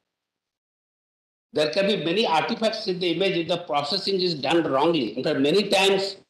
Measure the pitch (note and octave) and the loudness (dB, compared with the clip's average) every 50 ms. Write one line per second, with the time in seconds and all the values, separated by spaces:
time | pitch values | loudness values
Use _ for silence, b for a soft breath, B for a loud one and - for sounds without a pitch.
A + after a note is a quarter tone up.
0 | _ _ _ _ _ _ _ _ _ _ _ _ _ _ _ _ _ _ _ _ | _ _ _ _ _ _ _ _ _ _ _ _ _ _ _ _ _ _ _ _
1 | _ _ _ _ _ _ _ _ _ _ - D3 D3+ D3+ - G3 G3 G#3 G#3 E3+ | _ _ _ _ _ _ _ _ _ _ -2 0 0 0 0 0 0 2 0 0
2 | D3 E3+ F#3+ G#3+ A#3 D#3+ D#3+ D#3 D#3 - A#3 - A3 G#3+ - - - F#3+ F3+ F3 | -2 -2 0 0 0 2 0 0 0 -2 -4 -2 -2 -2 -2 -2 -6 -6 -4 -2
3 | F#3 F3 D#3+ E3+ G3 F#3+ D#3+ E3+ D#3+ E3 F3 E3+ - - D3 C#3+ C#3+ - G3+ - | -2 -2 0 0 0 0 0 -2 -2 -2 -4 -4 -4 -4 -4 -4 -2 -2 -6 -4
4 | - F#3+ G3 F3+ F#3 F3+ E3 C#3 B2 C3+ D#3+ E3+ D#3 D3 C3+ C3 D3+ E3+ E3+ D3+ | -2 -2 -2 0 0 -2 -2 -2 -2 2 2 2 2 2 2 2 2 2 2 2
5 | A#2 G#2 - B2+ B2+ D#3+ D3 C3+ C#3 D3 F3 G#3 G#3 - F#3+ F#3 F#3+ G3 G3 F#3+ | 0 -2 -4 -4 -2 -2 0 2 2 4 4 2 2 2 2 2 4 4 2 2
6 | - - - - _ | 0 -4 -6 -12 _